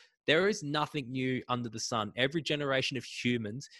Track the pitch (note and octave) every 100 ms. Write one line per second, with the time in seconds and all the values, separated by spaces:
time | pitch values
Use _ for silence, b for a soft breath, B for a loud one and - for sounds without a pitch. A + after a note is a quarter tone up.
0 | b b - D#3 G3 G#3+ C#3+ D3+ D3+ D3+
1 | A#2 C3 B2+ B2+ - B2 A#2+ G#2+ - A#2
2 | G#2 - C3+ E3 C#3 D3 C#3+ C3 C3 C3
3 | - - B2 A#2+ G#2+ B2 - B